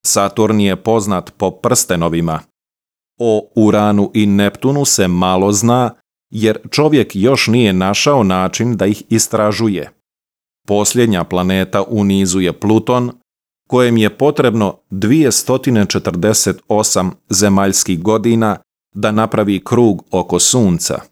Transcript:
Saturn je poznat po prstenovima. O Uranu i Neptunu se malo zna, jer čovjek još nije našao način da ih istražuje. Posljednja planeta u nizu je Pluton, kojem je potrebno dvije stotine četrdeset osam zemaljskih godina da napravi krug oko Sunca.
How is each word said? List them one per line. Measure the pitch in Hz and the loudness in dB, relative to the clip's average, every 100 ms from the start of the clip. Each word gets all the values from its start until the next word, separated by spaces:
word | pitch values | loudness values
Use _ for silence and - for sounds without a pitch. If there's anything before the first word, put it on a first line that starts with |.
Saturn | - 107 98 117 107 107 | -2 -2 -2 0 0 2
je | 101 | 0
poznat | 92 - 113 101 92 - _ | -2 0 0 0 -4 -6 _
po | 95 | -4
prstenovima. | - 120 120 - 87 85 82 82 78 - _ _ _ _ _ _ _ | -2 -2 -2 -2 -2 0 -2 -2 -6 -10 _ _ _ _ _ _ _
O | 120 107 - | -2 -2 -2
Uranu | - 107 101 104 101 98 | 2 4 4 2 0 0
i | 110 | 0
Neptunu | 104 101 101 - 131 143 | 0 2 0 -2 -2 0
se | 135 - 92 | -2 0 0
malo | 90 92 92 98 | 0 0 2 2
zna, | 104 117 123 120 - _ _ _ | 2 0 0 -2 -6 _ _ _
jer | 110 110 107 - | -2 -2 -2 -4
čovjek | - 151 147 90 | 0 2 2 0
još | 95 110 135 - | 0 0 0 0
nije | 120 110 | 2 2
našao | 92 95 101 143 139 | 2 0 0 0 2
način | 101 92 92 - 117 | 2 0 -2 -2 -4
da | 110 | 0
ih | 95 104 - | -2 -2 -2
istražuje. | 113 - 110 107 104 113 90 73 _ _ _ _ _ _ _ - | -2 0 0 0 0 -2 -2 -8 _ _ _ _ _ _ _ -4
Posljednja | 101 101 123 117 95 | -2 0 0 2 0
planeta | 85 90 92 95 92 101 - | -2 -2 0 0 0 -4 -2
u | 110 | 0
nizu | 101 98 95 92 | 0 2 0 0
je | 90 78 | -2 -2
Pluton, | 104 110 107 123 123 - _ _ _ _ _ | 0 0 2 -2 -2 -10 _ _ _ _ _
kojem | 127 123 117 | 0 2 2
je | 104 - | 0 0
potrebno | 139 147 131 110 101 - _ | -2 2 0 0 -2 -4 _
dvije | 95 104 156 139 | -4 0 2 2
stotine | - - 127 135 113 | 0 -2 -2 0 0
četrdeset | 98 - - 87 101 110 - 90 _ | 0 -2 -4 -2 0 0 -2 -4 _
osam | 107 104 98 92 - _ | -2 0 -2 -4 -8 _
zemaljskih | 95 101 98 98 92 - 85 | 0 2 2 0 -2 -2 -2
godina | 95 110 110 113 110 95 _ _ _ | 0 0 0 0 0 -4 _ _ _
da | 101 107 | -4 -2
napravi | 107 110 113 104 95 | 0 0 0 0 -2
krug | - 120 117 90 _ | 0 2 2 0 _
oko | 92 85 87 | -4 -2 0
Sunca. | - 127 104 85 - - - | 0 2 2 0 -4 -8 -10